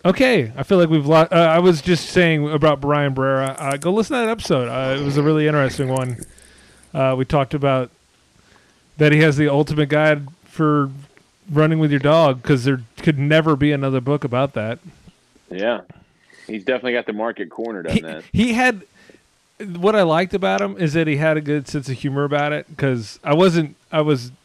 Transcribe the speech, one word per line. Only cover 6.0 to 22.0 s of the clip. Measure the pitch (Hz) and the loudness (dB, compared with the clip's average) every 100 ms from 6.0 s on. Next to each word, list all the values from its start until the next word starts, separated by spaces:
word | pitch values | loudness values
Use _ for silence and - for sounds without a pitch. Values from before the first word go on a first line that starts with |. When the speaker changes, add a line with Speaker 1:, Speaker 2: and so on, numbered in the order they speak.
| 127 117 - - - _ _ _ _ | -4 -8 -14 -20 -20 _ _ _ _
Speaker 1:
Uh, | 147 131 131 | -2 -2 -2
we | |
talked | 131 156 131 | -2 -2 -2
about | 147 139 131 123 _ _ _ _ _ _ _ _ _ _ - | -2 0 0 -4 _ _ _ _ _ _ _ _ _ _ 0
that | 151 | 4
he | 151 | 6
has | 156 143 | 4 4
the | 151 | 2
ultimate | 139 147 151 143 | 2 0 0 0
guide | 151 156 151 139 - _ | 2 2 0 -4 -18 _
for | - 156 147 139 139 143 _ _ _ 196 | -2 0 2 -2 -6 -20 _ _ _ -4
running | 147 156 160 | 0 2 2
with | 151 | 2
your | 143 | 2
dog, | 143 165 151 127 | 2 4 4 0
'cause | - 135 | 0 0
there | 123 131 113 - | 2 -2 -6 -4
could | - 147 | -2 0
never | 143 156 160 | 2 2 2
be | 143 147 | 2 2
another | 143 139 131 | 0 0 -2
book | 123 147 | -2 -2
about | 131 123 135 | -2 -2 -2
that. | 123 107 123 175 - - _ _ _ _ | -4 -6 -8 -14 -20 -20 _ _ _ _
Speaker 2:
Yeah, | 92 107 110 - - _ _ _ - - | -4 -2 -2 -8 -20 _ _ _ -20 -12
he's | 107 | -8
definitely | 92 127 127 | -4 -2 -2
got | 120 113 | -2 -4
the | |
market | 107 117 107 90 | -6 -6 -6 -12
cornered | - 117 104 80 | -10 -10 -8 -4
on | |
Speaker 1:
He, | - | -4
Speaker 2:
that. | 80 80 - | -4 -14 -6
Speaker 1:
he | - 240 | -2 0
had, | 226 254 208 - _ _ _ _ _ _ _ 208 175 | 0 0 -2 -14 _ _ _ _ _ _ _ -14 -2
what | 185 214 | 2 2
I | |
liked | 170 156 185 | 2 2 0
about | 202 190 196 | -2 -2 -2
him | 202 196 | -4 -2
is | 160 | -2
that | 156 156 | 0 0
he | 143 | 0
had | 160 156 | 0 0
a | |
good | 147 147 139 | -2 -4 -4
sense | 151 131 | -8 -6
of | |
humor | 127 | -6